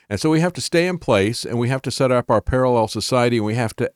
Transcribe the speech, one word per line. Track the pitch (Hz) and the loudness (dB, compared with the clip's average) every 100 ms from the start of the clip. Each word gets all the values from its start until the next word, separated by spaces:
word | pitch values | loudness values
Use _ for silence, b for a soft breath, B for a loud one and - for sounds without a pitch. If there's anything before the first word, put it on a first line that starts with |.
| b | b
And | 104 | -4
so | 156 | 0
we | 156 | 2
have | 175 | 0
to | 175 | -2
stay | - 170 180 | -2 0 0
in | 175 | -2
place, | - 107 101 120 | 0 2 2 -2
and | - 117 | -6 -4
we | 120 | -2
have | 135 | -2
to | 123 | -4
set | - 131 | -2 0
up | 123 - | 0 2
our | 110 | 0
parallel | - 131 127 120 110 | 2 0 2 2 0
society, | 110 - 127 120 120 | -2 -2 0 2 2
and | 107 | 0
we | |
have | 117 113 - | -2 -4 -4
to | 120 | -6